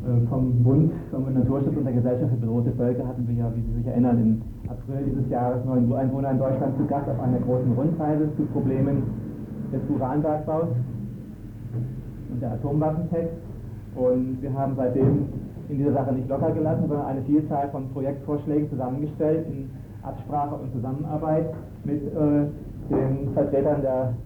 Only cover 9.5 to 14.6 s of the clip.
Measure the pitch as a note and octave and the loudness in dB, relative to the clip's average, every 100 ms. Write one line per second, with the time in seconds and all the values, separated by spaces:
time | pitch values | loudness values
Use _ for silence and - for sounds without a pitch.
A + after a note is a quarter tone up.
9.5 | - - C3 C3+ D3 B2+ D3 D3+ D3+ - | -8 -4 -4 -2 -2 0 0 0 0 0
10.5 | D#3 E3+ - - - - - - - - | 0 0 0 -2 -6 -8 -10 -12 -14 -12
11.5 | - - A#2+ B2 - - - - B2+ A#2+ | -12 -8 -6 -4 -6 -10 -10 -8 -4 -4
12.5 | A#2+ C#3+ D3 D#3 D#3+ E3+ E3 E3+ - - | -4 -2 2 2 0 -2 -2 -2 -4 -10
13.5 | - - - - - B2+ B2+ B2+ C3 C3+ | -12 -10 -12 -12 0 2 2 0 -2 -4
14.5 | C3 | -2